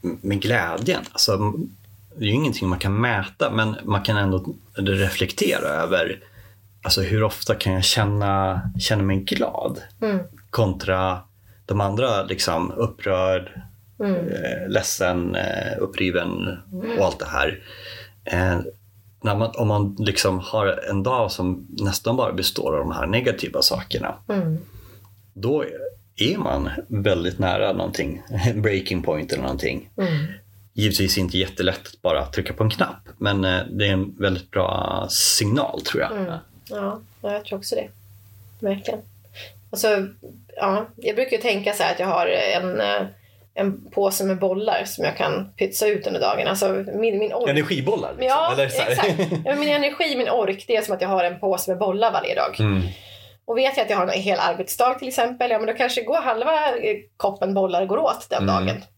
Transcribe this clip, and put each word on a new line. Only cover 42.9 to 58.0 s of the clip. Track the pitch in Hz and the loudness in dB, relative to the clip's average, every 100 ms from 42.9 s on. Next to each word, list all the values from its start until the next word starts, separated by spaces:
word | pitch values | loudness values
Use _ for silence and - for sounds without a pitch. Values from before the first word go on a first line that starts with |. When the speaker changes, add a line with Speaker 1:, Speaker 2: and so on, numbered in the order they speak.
| 101 98 - - _ - | 0 -2 -8 -20 _ -12
Speaker 2:
en | - 196 196 - | -2 -2 -2 -6
påse | - 196 190 | 0 2 2
med | 190 185 | 0 2
bollar | 190 185 220 180 196 | 0 0 0 0 -2
som | - | -2
jag | 147 - | -4 0
kan | 165 156 196 - | -2 -2 -6 -2
pytsa | 190 - 214 | -2 2 2
ut | 202 - | 2 -2
under | - | 0
dagen. | - 208 - | 0 2 0
Alltså, | 196 196 190 196 | 0 2 0 -2
min, | 202 226 196 | 0 0 2
min | 214 | 0
ork- | - 240 | 0 2
Speaker 1:
Energibollar, | 143 151 160 131 214 - | 2 2 0 0 -2 -2
liksom, | - 254 | -2 2
Speaker 2:
Ja, | 277 330 | 2 2
Speaker 1:
eller | 135 139 | 2 0
så | 262 | 0
här. | - | 0
Speaker 2:
exakt. | - 202 - | 2 2 2
Ja, | 170 160 | 0 0
men | 160 285 | -2 0
min | 294 | 2
energi, | 294 285 294 330 262 | 2 0 0 0 0
min | 226 | 2
ork, | 240 196 196 - | 2 0 -2 0
det | 220 | 0
är | |
som | 214 | 0
att | 180 | -2
jag | 185 | 0
har | 190 | 2
en | 175 175 | 2 0
påse | 196 185 - | 0 0 0
med | 180 | 0
bollar | 202 190 226 | 0 2 2
varje | 180 - | 2 0
dag. | - 69 - | 0 0 2
Speaker 1:
Mm. | 107 98 90 - - - - - | 2 2 0 -6 -18 -20 -20 -20
Speaker 2:
Och | - 226 | -4 0
vet | 269 269 | 2 2
jag | |
att | 220 | 0
jag | 202 | 2
har | 185 | 0
en | 190 | 0
hel | 190 175 | 0 2
arbetsdag | 180 180 190 - 247 254 | 2 0 -6 2 2 2
till | 262 | -4
exempel, | 254 247 247 247 | 0 -2 0 0
ja, | 220 | 2
men | 220 | 0
då | |
kanske | 220 254 254 | 0 0 0
går | 226 320 | 0 0
halva, | 269 226 262 311 302 | 2 0 2 2 2
eh, | 247 214 208 - _ | 0 0 -2 -6 _
koppen | 202 196 190 | -2 0 0
bollar | 196 190 175 190 | 2 2 2 2
går | |
åt | 220 | 2